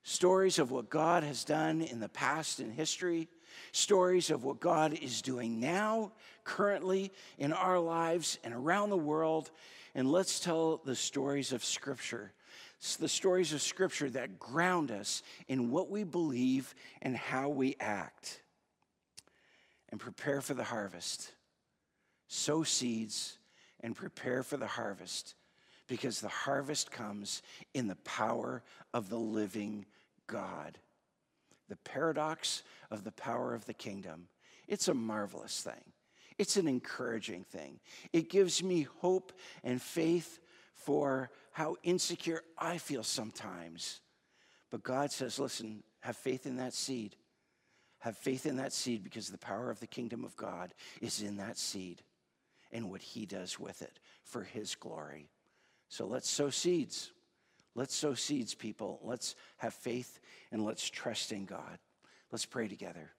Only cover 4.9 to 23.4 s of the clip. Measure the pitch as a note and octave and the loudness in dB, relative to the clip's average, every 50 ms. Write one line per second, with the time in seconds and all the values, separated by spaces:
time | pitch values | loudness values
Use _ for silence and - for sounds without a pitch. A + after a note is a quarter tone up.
4.9 | D3 E3 D3 B2+ A#2 A2 - C3+ C3 A#2+ A#2 A#2 A#2 A2+ B2 D3+ F3 F#3+ G#3+ G#3+ | 4 0 -4 -4 -4 -2 -2 -2 -2 0 0 0 0 2 2 2 4 4 4 4
5.9 | A3 A3+ G#3+ G3 - - - - - - _ - - - G3+ G3+ G3+ - - F#3 | 2 2 0 -2 -6 -16 -20 -20 -20 -12 _ -6 2 2 4 4 4 2 2 2
6.9 | F#3+ F#3+ G3 F#3+ - - - - - - C#3 C#3+ D#3+ F#3+ F#3 F#3 F#3 F3+ E3+ E3 | 2 2 2 -2 -6 -12 -20 -20 -6 -2 0 0 2 4 4 6 6 6 4 4
7.9 | E3 E3 E3 E3 E3 F3 D3+ - - - - A#2 A#2 A#2+ B2+ D#3 F3+ G3+ G#3 G#3 | 4 4 4 4 4 2 2 0 -4 -4 -6 -6 -6 0 2 4 4 4 4 4
8.9 | G3+ F3+ D3+ D3 D3+ D#3 D#3+ D#3+ D#3+ D#3+ D3 - - - - - - - - - | 2 2 2 4 2 4 4 4 4 2 0 -4 -16 -20 -20 -20 -20 -20 -20 -6
9.9 | _ C3+ B2+ C3 D#3 F3+ F#3+ - - - - F3 E3 E3 E3 D#3+ D#3+ - - C3+ | _ 2 4 6 6 6 4 4 0 -2 0 2 2 4 4 4 2 0 0 -4
10.9 | B2 - - - - C#3+ C3+ C#3+ C#3+ C#3+ C3 - B2+ A2+ - - - - - C#3 | -2 0 -2 -2 0 0 2 2 2 2 0 0 -2 -2 0 -2 -2 -2 -2 -6
11.9 | B2+ - - - A#2 A2+ G#2 - - _ - - - - - - - _ - - | -6 -4 -6 -6 -6 -6 -8 -12 -16 _ -20 -20 -20 -18 -18 -20 -18 _ -4 -4
12.9 | - - - - - - - F#3+ F3+ F#3 F3+ D3+ D3+ C#3 - - - - F#3+ F3 | -2 0 0 0 0 4 6 6 6 6 6 4 2 0 0 -2 2 2 2 2
13.9 | - - D3 C3+ A#2 C3 A#2+ F#3 F#3+ - - A#2 B2 D#3+ F3 F#3 F#3 F3 D3+ A#2+ | 4 0 -2 0 0 -2 -4 -4 -8 -12 -12 -2 4 4 6 6 6 4 2 2
14.9 | A2 G2 G2+ - - - - - - - - - C3 C3 B2 A#2 B2+ E3+ F#3 - | -2 -2 -2 -2 -4 -4 -4 -10 -18 -18 -4 -2 0 2 2 4 4 2 2 2
15.9 | G3 G#3 G#3+ E3+ C#3 F3 E3+ D3+ B2+ A#2+ B2+ C3 C3 C3+ B2+ - - - - - | -2 -2 -2 0 0 2 2 2 2 4 4 4 4 4 2 -4 -14 -18 -20 -20
16.9 | - - - B2+ B2+ G#2+ - - B2+ C3 C#3 C#3+ D3 C3+ C3 C3+ C3+ - - G#2+ | -16 -6 -4 -2 -2 -2 -2 -2 -2 0 0 0 2 4 2 2 2 0 -2 -2
17.9 | G#2 G2 D#2+ - - - - - - - _ _ _ _ _ _ _ _ _ _ | -2 -2 -4 -6 -12 -14 -12 -12 -12 -12 _ _ _ _ _ _ _ _ _ _
18.9 | _ _ _ _ _ - _ _ _ _ _ _ _ _ _ _ _ _ _ - | _ _ _ _ _ -20 _ _ _ _ _ _ _ _ _ _ _ _ _ -12
19.9 | - G#2 - - F#2+ - - D3 C#3 C#3 C3 - C#3 B2 - - A#2+ A2 G#2 F#2+ | -10 -10 -8 -10 -10 -4 -2 0 0 0 0 -2 -2 -2 -2 -2 -2 -2 -4 -4
20.9 | F2+ F2 - - - - - - - _ _ _ _ _ _ _ _ _ _ _ | -6 -6 -6 -6 -6 -6 -8 -12 -14 _ _ _ _ _ _ _ _ _ _ _
21.9 | _ _ _ _ _ _ _ _ - - - - D3 D#3+ D#3 - - - B2+ B2 | _ _ _ _ _ _ _ _ -4 -2 0 2 2 2 4 2 2 2 2 2
22.9 | A2+ A2 A2 G#2+ G#2 - - - - - | 0 0 -2 -4 -4 -6 -6 -6 -8 -14